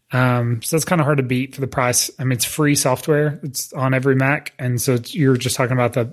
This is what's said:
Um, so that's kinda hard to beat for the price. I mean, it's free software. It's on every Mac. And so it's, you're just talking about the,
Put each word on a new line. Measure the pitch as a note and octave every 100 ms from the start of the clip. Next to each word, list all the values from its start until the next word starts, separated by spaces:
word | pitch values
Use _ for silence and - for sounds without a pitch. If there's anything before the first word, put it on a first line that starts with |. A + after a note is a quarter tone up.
| _
Um, | B2+ B2+ B2 A#2+ A#2
so | - D#3+
that's | -
kinda | F3
hard | C#3+ C#3+
to |
beat | B2 B2 C3+
for | C#3
the | C3
price. | - B2 B2 - -
I |
mean, | C3
it's | B2 -
free | - D3
software. | C#3+ C3+ B2+ - D3 D3+ C#3+
It's | D3 B2 -
on | - C3
every | C3 C3+ C3
Mac. | C3 D3 - -
And | B2+ B2
so | - B2
it's, | A2+
you're | G#3 C3+ B2
just | B2 -
talking | B2
about | B2+ A#2+
the, | B2+ A#2